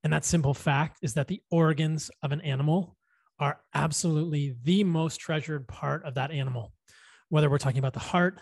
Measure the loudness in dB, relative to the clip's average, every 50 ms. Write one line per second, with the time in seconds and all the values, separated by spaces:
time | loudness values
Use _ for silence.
0 | 2 2 0 2 2 2 2 2 4 2 0 2 0 0 2 2 0 -2 -4 _
1 | -6 -4 -2 -2 -2 -2 -6 -8 _ _ 2 4 4 4 4 2 0 -2 -2 -4
2 | -6 -10 -12 _ -4 -4 -4 -2 -2 -2 -2 0 2 2 2 2 0 -4 -10 _
3 | _ _ _ _ _ _ _ _ -2 -2 -2 -4 _ _ -4 -2 -2 0 -2 -2
4 | 0 0 0 0 0 0 -2 -2 -2 -4 -6 -4 0 2 4 4 4 2 2 0
5 | 0 -2 -4 -8 -6 -4 -4 -4 -2 -4 -8 -8 -8 -12 -12 -8 -4 -4 -4 -4
6 | -6 -6 -4 -4 -4 -4 -4 -4 -4 -4 -4 -6 -8 -10 -16 _ _ _ -20 -20
7 | -20 -20 -20 _ _ _ 2 4 4 4 4 2 2 0 0 0 -2 -2 -4 -6
8 | -8 0 2 2 2 2 0 -4